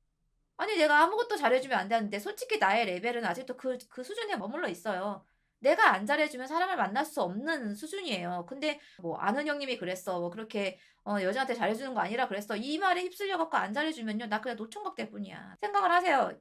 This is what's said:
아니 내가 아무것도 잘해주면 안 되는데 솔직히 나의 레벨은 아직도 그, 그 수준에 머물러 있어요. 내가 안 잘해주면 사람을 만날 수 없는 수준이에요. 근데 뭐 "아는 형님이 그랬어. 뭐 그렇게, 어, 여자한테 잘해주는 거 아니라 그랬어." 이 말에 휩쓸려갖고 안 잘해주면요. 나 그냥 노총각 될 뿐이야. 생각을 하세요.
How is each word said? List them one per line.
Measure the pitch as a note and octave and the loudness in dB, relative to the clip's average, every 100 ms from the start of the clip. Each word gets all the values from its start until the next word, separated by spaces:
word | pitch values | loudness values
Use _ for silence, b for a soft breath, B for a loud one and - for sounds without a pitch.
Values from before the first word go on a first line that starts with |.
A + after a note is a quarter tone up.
| _ _ _ _ _ - | _ _ _ _ _ -6
아니 | F#4 E4+ | -2 4
내가 | E4+ D4 | 6 8
아무것도 | E4+ G#4+ A#4 G4+ | 6 4 0 2
잘해주면 | C4 B3+ C4 A3+ | 4 4 2 0
안 | G3 | 2
되는데 | A3+ G#3 G3+ | 0 0 -4
솔직히 | E4 G#4 B4+ A4 | -6 -6 -2 2
나의 | G3 A3 G#3+ | 4 4 2
레벨은 | F3+ A3+ A#3+ G3+ | 0 -2 -2 -2
아직도 | F3 - B3 | -4 -6 -6
그, | C4 B3+ - | -4 -6 -8
그 | - | -14
수준에 | B3+ G#4+ G#4+ D#4 | -10 -6 -4 -4
머물러 | G3 D4 D4+ | -4 -4 -4
있어요. | E3+ A3 F#3 G3+ G3 b b b _ | -4 -4 -4 -4 -6 b b b _
내가 | C4 F4+ G#4+ | 2 6 6
안 | F#3+ G#3+ | 6 2
잘해주면 | D4+ D4+ B3 C4 | 2 2 -2 -2
사람을 | D#4+ F#4 E4+ | 0 2 2
만날 | F#3+ A#3 D4+ | 0 0 -2
수 | - | 0
없는 | F3+ G3 D4 D#4 A3 G#3 | 0 0 -2 -2 -2 -6
수준이에요. | D#4 G4 F4 F#3+ F3 F3+ F3 | -6 -6 -4 -4 -2 -6 -6
근데 | C4+ D4+ D4 B B | -4 -2 -4 B B
뭐 | E3+ - | -6 -2
"아는 | G3 B3+ D4+ | 0 0 0
형님이 | D4 C#4 A#3 | -2 -2 -4
그랬어. | F3+ F3+ - F3+ | -4 -6 -4 -2
뭐 | F3 | -4
그렇게, | G3+ A3 G#3 G3 F#3 b b G3+ | -6 -6 -2 -4 -6 b b -4
어, | G#3 | 0
여자한테 | F#3 A#3+ B3+ | 0 0 -2
잘해주는 | A#3 F#3+ A3 C4+ | 0 0 0 -2
거 | A#3+ | -2
아니라 | F#3 A#3 B3+ | 0 0 -2
그랬어." | G3 G#3 G#3+ | -2 -4 -6
이 | B3+ D#4 | -4 0
말에 | F#4+ F4+ | 2 2
휩쓸려갖고 | F4+ F4+ G4+ F4+ E4 - | -2 -4 -4 -2 0 0
안 | F#3+ | 0
잘해주면요. | A#3+ D#4+ A#3+ A3 G#3 G#3+ | -2 -2 -2 -4 -4 -2
나 | G#3+ | -2
그냥 | B3 A3+ | -2 -6
노총각 | A3+ G#4 G4 - | -8 -8 -10 -8
될 | A3 | -8
뿐이야. | G#3 F#3+ E3+ - F#3+ | -8 -10 -12 -16 -6
생각을 | G#4 G4+ F#4 | 0 2 6
하세요. | F4 F4+ C#4 F#3 - | 6 6 4 4 -2